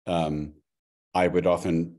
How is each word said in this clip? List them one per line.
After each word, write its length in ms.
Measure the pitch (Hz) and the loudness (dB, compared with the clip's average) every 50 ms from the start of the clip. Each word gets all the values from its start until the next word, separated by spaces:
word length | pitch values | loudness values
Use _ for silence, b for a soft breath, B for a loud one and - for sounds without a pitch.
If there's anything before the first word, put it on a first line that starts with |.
| _ | _
um, 460 | - 90 85 80 78 76 76 76 76 76 - _ _ _ _ _ _ _ _ _ _ - | -4 -2 -2 0 -2 -2 -4 -6 -10 -12 -18 _ _ _ _ _ _ _ _ _ _ 0
I 120 | 92 90 | 0 2
would 200 | 87 85 90 85 | 2 2 2 2
often 500 | 90 87 85 90 92 82 82 85 82 - | 2 2 2 0 0 0 0 -2 -4 -8